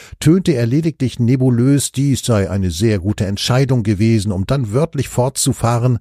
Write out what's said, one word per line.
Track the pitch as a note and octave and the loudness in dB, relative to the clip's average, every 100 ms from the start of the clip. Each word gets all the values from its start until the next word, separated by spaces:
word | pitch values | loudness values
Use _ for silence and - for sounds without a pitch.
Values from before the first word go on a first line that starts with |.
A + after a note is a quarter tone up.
| - - | -20 -2
tönte | D3 F#3 F3+ | 2 2 2
er | B2+ A#2 | 0 0
lediglich | C#3+ E3 - B2 - | 0 0 -2 -4 0
nebulös, | A#2 C3 B2+ A#2 C3 C#3+ - | 2 2 2 2 2 2 0
dies | - C#3+ B2 - | -2 0 0 0
sei | A2 F#2 | 0 0
eine | G2 F#2 | 0 -2
sehr | E2 A2+ G#2 | 0 0 0
gute | F#2+ - G2 | -2 -2 -2
Entscheidung | G2+ - B2 C3+ B2+ | -4 0 0 2 0
gewesen, | G#2 F#2+ A2+ A2+ G2+ | 0 2 2 2 0
um | F#2 F#2+ | -2 -2
dann | C#3 A2 | -2 -2
wörtlich | A#2 D#3+ C#3+ - | -2 -2 -4 -4
fortzufahren: | - B2+ - C3+ A2+ A#2 A#2+ B2+ A#2 | -2 -2 -2 -2 0 0 0 -2 -4